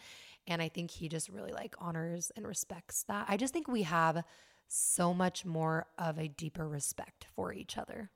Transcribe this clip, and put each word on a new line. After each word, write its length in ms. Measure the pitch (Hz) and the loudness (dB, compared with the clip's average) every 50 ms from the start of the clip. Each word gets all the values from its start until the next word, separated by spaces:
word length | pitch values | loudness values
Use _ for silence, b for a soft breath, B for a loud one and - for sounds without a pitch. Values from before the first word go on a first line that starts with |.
| B B B B B B B B _ - | B B B B B B B B _ -2
And 160 | 170 165 165 | 0 0 0
I 60 | 160 | 0
think 200 | - 175 170 170 | -2 -2 -4 -4
he 200 | - - 170 156 | -4 -6 -6 -4
just 200 | 160 160 - - | -2 -4 -4 -4
really, 220 | - - - - | -6 -8 -6 -6
like, 240 | - - - - - - | -4 -6 -6 -6 -8 -6
honors 540 | - 170 165 165 160 170 170 175 170 - - | -4 -4 -2 -2 -2 -2 -2 -2 -4 -4 -6
and 120 | - 214 220 | -6 -8 -6
respects 560 | 208 - - - 190 170 - - - - - | -4 -4 -4 -4 -6 -10 -10 -6 -4 -4 -2
that. 240 | - 208 202 208 - | -2 -2 -2 0 2
I 80 | 196 202 | 2 2
just 160 | 254 269 - | 2 2 0
think 140 | 349 311 - | 0 0 2
we 160 | 254 220 202 | 2 2 4
have 400 | 156 175 165 165 160 156 165 165 B B B B B B B B - | 4 6 6 6 6 6 4 0 B B B B B B B B -4
so 440 | - - - - - - 175 175 180 | -2 2 2 4 4 6 6 4 6
much 300 | 180 185 185 180 - - 185 | 6 4 4 2 0 -2 -2
more 400 | 160 160 160 160 160 160 - - _ - | 2 2 4 4 4 2 0 -2 _ -2
of 220 | 180 165 156 160 | -2 0 0 0
a 80 | 160 156 | -2 -4
deeper 400 | 143 - 165 151 - - 156 156 | -4 -4 -6 -6 -4 -4 -4 -2
respect 560 | 151 143 139 - - - - - - - - - - | -2 -2 -2 -2 -2 -4 -6 -10 -12 -16 -20 -10 -6
for 160 | - 185 180 | -4 -2 -2
each 240 | - 196 - - - | -4 -6 -8 -6 -6
other. 360 | - - - - - 220 196 _ | -6 -6 -6 -6 -8 -10 -10 _